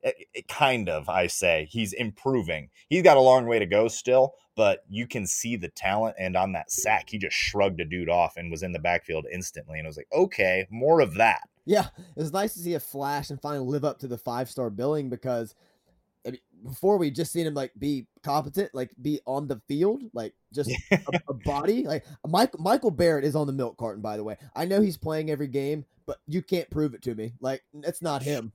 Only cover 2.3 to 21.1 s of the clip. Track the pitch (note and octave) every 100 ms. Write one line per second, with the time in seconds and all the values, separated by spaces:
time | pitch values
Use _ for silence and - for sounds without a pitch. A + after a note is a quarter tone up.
2.3 | C3 E2 D#2+ C#2 _ _ F#3 F3+ C#3+ C3
3.3 | B2+ A#2 A#2 G2 G2+ A2+ - - B2+ C3+
4.3 | - _ - G#2+ F#2 _ G2 A#2+ B2+ F#2+
5.3 | - A#2 A#2 F2 - G2 G2+ A2+ G2 F#2
6.3 | F2+ F#2+ F2+ D2+ - G#2+ G#2+ - G#2+ F#2
7.3 | - - G#2 G2 E2+ D#2+ F2+ E2 F2 E2+
8.3 | - E2+ E2 F#2 E2+ E2 F2 - D#2+ D2+
9.3 | F2+ F2+ D#2+ D2 D#2 D#2 D#2 - D3 F#3+
10.3 | - F#2+ F#2 F#2 A2 C3+ E3 B2 E2 A2+
11.3 | F2 - _ - G#3 F3+ - F3+ D3+ D#3
12.3 | F3 G#3 - E3+ E3 - C#3 C#3 C#3+ C#3
13.3 | C#3 D3 C#3+ B2+ C#3+ C#3+ C#3 C3+ A#2 -
14.3 | A#2+ B2+ - B2 G2+ B2+ D3+ C3+ A#2+ C3
15.3 | B2 A2+ _ _ _ _ _ _ _ -
16.3 | B2+ _ E2 A2+ C3 F#3 G#3 D#3+ C#3 D#3+
17.3 | E3+ D#3+ C#3+ C3 - C#3 C#3 A2+ _ -
18.3 | C#3+ D3+ C#3+ G3+ - B2+ - C3 D3+ -
19.3 | C3+ C#3+ B2+ _ C#3+ F#3 B3 A#3+ A#2+ A2
20.3 | _ _ - C#3 B2 - G3 -